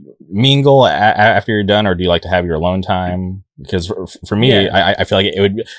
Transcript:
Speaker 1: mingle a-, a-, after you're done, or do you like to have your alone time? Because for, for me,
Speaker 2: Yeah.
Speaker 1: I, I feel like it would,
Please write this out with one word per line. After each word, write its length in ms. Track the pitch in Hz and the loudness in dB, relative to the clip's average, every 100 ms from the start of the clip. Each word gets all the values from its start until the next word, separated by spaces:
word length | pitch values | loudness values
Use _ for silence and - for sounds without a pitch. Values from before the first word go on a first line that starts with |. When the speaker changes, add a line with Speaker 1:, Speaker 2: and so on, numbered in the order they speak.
| 71 _ - | -10 _ -8
Speaker 1:
mingle 580 | 98 135 139 139 135 110 | 0 2 2 4 4 4
a-, 40 | |
a-, 20 | |
after 580 | 73 107 - 107 98 - | 2 2 4 2 2 0
you're 140 | 107 | -2
done, 200 | 98 104 | 2 2
or 120 | 104 87 | 2 0
do 80 | |
you 40 | 87 | 0
like 140 | 85 | 0
to 60 | 90 | 0
have 160 | 92 | -2
your 100 | 87 | -2
alone 260 | 78 87 95 | -2 -2 -2
time? 640 | 92 92 90 92 92 98 - - | -2 -4 -4 -6 -8 -10 -16 -20
Because 280 | - 92 87 | -8 -6 -6
for, 180 | 95 90 - - | -8 -12 -16 -6
for 80 | 107 | 0
me, 160 | 127 | 2
Speaker 2:
Yeah. 160 | 104 98 | 2 2
Speaker 1:
I, 280 | 98 92 101 | 0 0 0
I 40 | |
feel 140 | 92 98 | 0 0
like 160 | 98 | 0
it 60 | 90 | 0
would, 260 | 101 107 - | -2 -2 -10